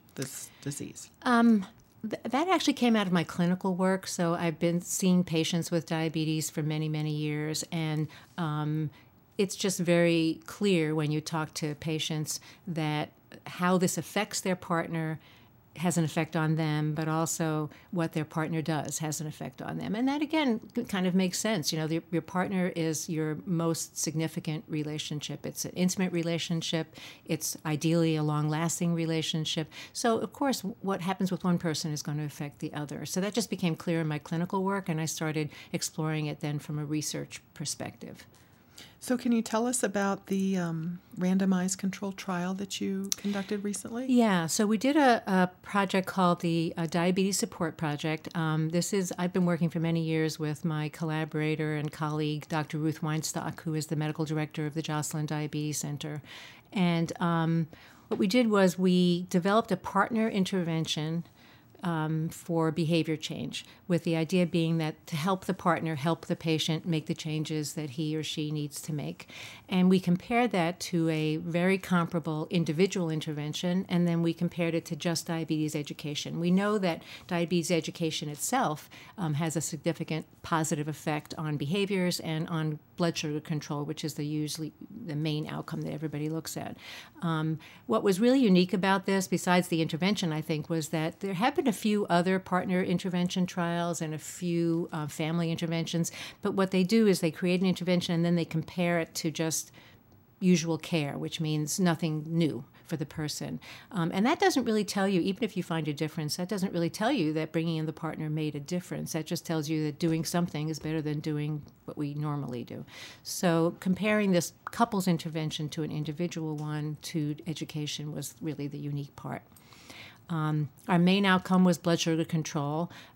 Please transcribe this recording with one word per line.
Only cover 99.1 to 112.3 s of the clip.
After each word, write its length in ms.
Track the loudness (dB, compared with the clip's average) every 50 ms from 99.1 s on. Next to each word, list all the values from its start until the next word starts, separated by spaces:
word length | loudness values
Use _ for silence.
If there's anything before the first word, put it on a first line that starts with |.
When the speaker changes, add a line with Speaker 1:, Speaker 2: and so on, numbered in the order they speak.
| -4
Speaker 2:
to 140 | -4 -4 -2
just 400 | -2 0 -2 -2 -2 -2 -4 -8 -14 -20 -20 -20 -20 -20 _ -20 -20 -20 -20 _ _ _
usual 380 | 4 6 6 6 4 2 -2 -2
care, 380 | -2 -2 0 0 0 0 -2
which 240 | -4 -6 -6 -4 -4
means 400 | -2 0 0 0 0 -2 0 2
nothing 440 | 4 4 4 2 0 -2 -2 -4 -4
new 380 | -2 2 2 2 2 0 -2 -8 -12 -18 -20 -10
for 100 | -8 -6
the 100 | -6 -6
person. 520 | -6 -6 -6 -6 -6 -6 -6 -8 -8 -8 -10 -10 -14 -18 -18 -18 -8
Um, 220 | -4 -2 -2 0 2
and 100 | 2 2
that 120 | 2 4 4
doesn't 260 | 4 4 4 4 2
really 200 | 2 2 2 0
tell 240 | 0 0 0 2 2
you, 120 | 2 2
even 220 | 2 2 0 0 -2
if 140 | -2 -2
you 60 | -4 -4
find 260 | -2 -2 -2 -2 -2
a 40 | -2
difference, 440 | -2 -4 -4 -2 -4 -4 -4 -4
that 120 | -4 -4 -4
doesn't 240 | -2 -2 -2 -2 0
really 180 | 0 0 0
tell 200 | 0 0 0 0
you 220 | 2 2 2 0 0
that 180 | 0 -2 -2
bringing 280 | -2 -2 0 0 0 -2
in 80 | -2
the 60 | -4 -4
partner 380 | -6 -6 -6 -6 -4 -4 -4
made 240 | -2 -2 -2 -2 -4
a 60 | -6
difference. 520 | -6 -6 -6 -6 -4 -6 -6 -6 -6 -4 -4
That 140 | -6 -4
just 180 | -4 -6 -6 -4
tells 240 | -2 -2 -2 0 0
you 140 | -2 0 0
that 140 | -2 -2 -2
doing 260 | 0 0 0 0 0
something 440 | 0 0 0 0 0 -2 -4 -4 -4
is 100 | -4 -6
better 240 | -4 -4 -4 -2 -2
than 160 | -2 -4 -4
doing 440 | -4 -4 -2 -2 -2 -4 -4 -6 -8 -12 -18 _ _
what 100 | -12 -8
we 180 | -6 -6 -4 -4
normally 480 | -4 -4 -2